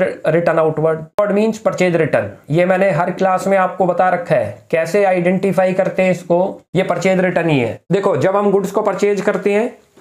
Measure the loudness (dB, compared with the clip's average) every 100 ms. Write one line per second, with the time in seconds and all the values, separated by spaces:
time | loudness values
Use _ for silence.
0 | -2 -2 0 0 2 2 0 0 0 -2
1 | -4 -2 0 0 0 -2 -2 0 2 2
2 | 0 0 -2 -8 -4 0 2 2 2 0
3 | -2 0 0 0 0 2 0 0 0 2
4 | 0 0 0 -2 -2 -8 -4 -2 0 0
5 | 2 2 0 0 0 0 0 0 -2 0
6 | 0 0 0 0 0 -6 _ -2 -2 0
7 | 0 2 0 0 0 0 0 -4 -4 -2
8 | 0 0 0 0 2 0 0 -2 -2 0
9 | -2 0 -2 -2 0 -2 -2 -6 _ _